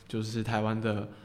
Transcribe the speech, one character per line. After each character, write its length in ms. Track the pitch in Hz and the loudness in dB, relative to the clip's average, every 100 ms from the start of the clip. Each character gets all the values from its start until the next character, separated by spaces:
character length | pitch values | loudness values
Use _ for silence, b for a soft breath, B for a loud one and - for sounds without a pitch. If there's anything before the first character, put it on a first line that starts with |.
| - | -6
就 160 | 110 | -4
是 180 | 110 113 | -2 -2
台 200 | 110 107 | 2 2
湾 180 | 107 110 | 2 2
的， 300 | 110 104 101 B | 2 0 -2 B